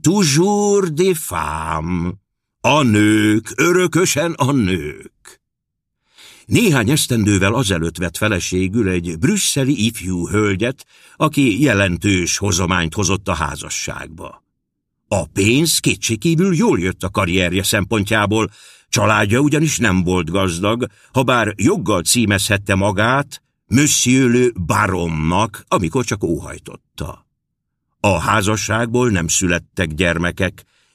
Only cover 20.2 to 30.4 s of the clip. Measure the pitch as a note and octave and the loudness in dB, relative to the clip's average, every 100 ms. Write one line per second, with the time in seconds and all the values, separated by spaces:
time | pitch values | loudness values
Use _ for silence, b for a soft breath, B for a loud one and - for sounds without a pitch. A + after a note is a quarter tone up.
20.2 | D#2+ F#2+ F#2+ E2 G2+ A#2+ B2 b b - | 0 0 0 0 -2 -2 -4 b b -2
21.2 | B2+ B2 G#2 G#2 A2+ F#3+ G#2 F#2+ E2 B2 | 2 2 0 0 0 0 0 0 0 0
22.2 | G#2+ G2 - G2+ G2+ F#2+ G2+ G2 A2 C3+ | 2 0 0 -2 0 0 0 0 0 0
23.2 | C#3+ - _ _ - B2+ D3 - B2 C3 | -2 -10 _ _ 0 2 2 2 2 4
24.2 | B2+ A#2+ B2+ G#2 E2 G2+ G#2 F#2 E2+ D#2+ | 4 4 2 0 -4 0 0 0 -2 -2
25.2 | D#2 F2+ A2+ - - F#3 D#2+ C3 A#2+ G#2 | 0 0 -2 -6 -4 -2 0 -2 -2 -4
26.2 | E2+ D#2 - D2 - - _ - D2+ - | -2 -4 -6 -16 -18 -20 _ -12 -12 -12
27.2 | _ _ _ _ _ _ _ _ G#2 F2+ | _ _ _ _ _ _ _ _ -2 0
28.2 | F2+ G#2 G2+ G#2+ - A2 A#2 A#2+ B2 F#2+ | 0 0 0 -2 -2 -4 -2 0 0 0
29.2 | E2 - F#2 E2+ - - E2+ D#2 F2+ E2 | -2 -2 0 -2 -4 -6 -4 -2 -2 0
30.2 | F2 E2 | -4 -2